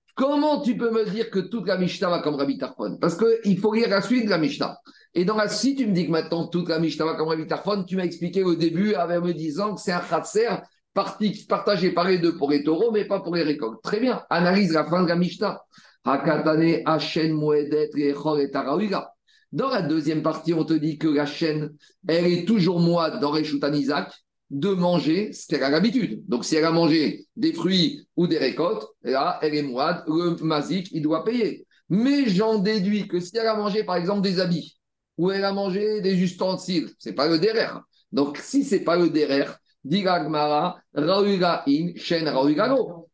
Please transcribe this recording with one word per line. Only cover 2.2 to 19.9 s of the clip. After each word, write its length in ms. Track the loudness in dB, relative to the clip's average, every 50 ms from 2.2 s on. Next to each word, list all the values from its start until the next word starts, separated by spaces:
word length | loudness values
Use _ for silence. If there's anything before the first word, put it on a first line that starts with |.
| 0 -2 -2
Rabbi 220 | -2 -2 -2 -2
Tarfon ? 400 | -4 -6 -10 -8 -8 -8 -6 -4 -2
Parce 160 | -2 -2 0
qu'il 420 | 2 4 4 4 2 2 0 2 2
faut 140 | 2 2 2
lire 160 | 2 2 2
la 120 | 2 0
suite 240 | 2 2 0 2 2
de 40 | 2
la 80 | 2
Mishnah. 400 | 2 0 0 -2 -2 -6 -6 -6 -12 _ -20 -20 -20 -20 _ -2
Et 100 | 0 0
dans 100 | 0 2
la 140 | 0 0 0
suite, 300 | -2 0 0 0 0 0
tu 80 | 0
me 60 | 0 2
dis 120 | 0 2
que 60 | 2
maintenant 360 | 0 0 0 -2 -2 -4 -4
toute 220 | -2 -2 -4 -2 0
la 100 | 0 0
Mishnah 260 | 0 0 0 0 -2
va 100 | -2 0
comme 120 | -2 -2
Rabbi 180 | -2 -2 -4 -2
Tarfon. 380 | -4 -6 -4 -2 -2 -2 -2 -4
Tu 140 | -4 -4
m'as 80 | -2 -2
expliqué 380 | -4 -4 -4 -6 -4 -2 0 2
au 120 | 2 2
début, 380 | 2 2 0 2 2 0 0 2
avec 280 | 0 0 0 0 0
me 120 | 0 -2 -4
disant 420 | -2 -4 -6 -4 -2 -4 -4 -4
que 60 | -4
c'est 100 | -4 -4
un 80 | -2 -2
Khatser 500 | -2 -2 -2 -2 -2 0 0 0 2 2 0 -4 -6 _ _ _ _ _ -4
parti, 520 | -4 -4 -4 -4 -2 -2 -2 -2 -4 -4
partagé 440 | -4 -4 -2 0 0 0 2 2 0
par 160 | 2 2 2
les 100 | 2 2
deux 200 | 2 2 0 0
pour 140 | 0 0 0
les 120 | 0 0 2
taureaux, 280 | 0 0 2 2 2
mais 140 | 2 0 0
pas 140 | 0 -2 -4
pour 160 | -2 -2 -2
les 80 | 0 0
récoltes. 380 | 0 0 -2 -4 -6 -6 -8 -6
Très 160 | -4 -2 0
bien, 240 | 0 0 0 -2 -2 -2
analyse 440 | 0 2 4 4 4 4 4 4 2
la 120 | 2 0
fin 180 | 2 2 2 2
de 40 |
la 80 | 2 2
Mishnah. 460 | 2 0 0 -2 -4 -4 -4 -4 -6 -14 _ _ -20 -20 -20 _ _ -2
Hakatane, 760 | -2 -2 0 2 0 0 2 2 2 4 4 4 4 2 2 2
Hashen, 480 | 0 0 0 0 -2 -2 0 0 0 0
Moedet, 560 | 0 2 2 2 2 2 2 0 0 0 0 0
Rechor 460 | 0 0 0 0 0 -2 0 0 0
et 120 | 0 0
Tarawiga. 580 | -2 -4 -2 -2 0 0 0 0 -2 -4 -6 -8 -18 _ _ _ _ _ _ -10
Dans 180 | -4 -4 -2 0
la 120 | 0 0
deuxième 420 | 0 0